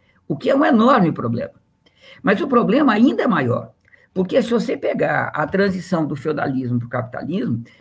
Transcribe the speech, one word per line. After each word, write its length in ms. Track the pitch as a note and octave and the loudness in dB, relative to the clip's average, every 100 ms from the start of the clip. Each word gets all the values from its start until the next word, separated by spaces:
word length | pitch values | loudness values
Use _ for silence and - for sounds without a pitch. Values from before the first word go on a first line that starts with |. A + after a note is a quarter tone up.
| _ _ - | _ _ -8
o 120 | D3 | -4
que 120 | B3+ | 0
é 60 | C4+ | 2
um 80 | |
enorme 480 | D#4 A#3+ A#3 C4+ E3+ | 4 4 4 4 2
problema. 400 | - A#2 A#2 - - _ _ _ _ - - | 0 -4 -4 -6 -12 _ _ _ _ -20 -6
Mas 160 | C4 - | -2 0
o 80 | D#4 | 2
problema 460 | A#3+ F3+ B3 C#4+ | 2 2 4 4
ainda 300 | G#3+ B3+ - | 4 4 4
é 40 | C4+ | 0
maior, 460 | E3+ B2+ A#2+ - _ _ _ _ | 0 0 -2 -6 _ _ _ _
porque 280 | - F#3 C#4 | -6 0 0
se 80 | A#3 | 2
você 280 | A#3 - - | 0 -2 -4
pegar 540 | - - D3+ C#3+ - - | -2 -2 0 0 -2 -4
a 100 | D3+ | -2
transição 600 | F#3+ G3+ F#3 E3+ E3+ D3 | 0 0 -2 -4 -2 -2
do 100 | C#3+ | -4
feudalismo 640 | D#3 D3 D3+ C3 B2+ A#2+ | -4 -4 -2 -2 -2 -2
pro 80 | A#2 | -2
capitalismo, 720 | B2 A#2+ - B2+ F#3 B3 A#2 A#2 - | -6 -8 -8 -6 -4 -4 -4 -8 -18